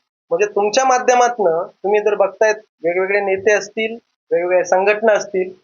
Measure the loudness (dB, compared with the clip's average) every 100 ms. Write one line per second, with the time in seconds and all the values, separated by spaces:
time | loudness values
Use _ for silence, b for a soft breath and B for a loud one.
0 | _ _ -4 -2 -2 0 0 0 2 2
1 | 2 2 2 2 0 -2 -4 -8 -2 0
2 | 0 0 0 0 0 0 -8 _ -4 -2
3 | -2 -2 -2 -2 0 0 0 -6 -6 -8
4 | _ _ -4 -2 0 0 2 2 2 0
5 | 2 0 -2 -6 -6 -8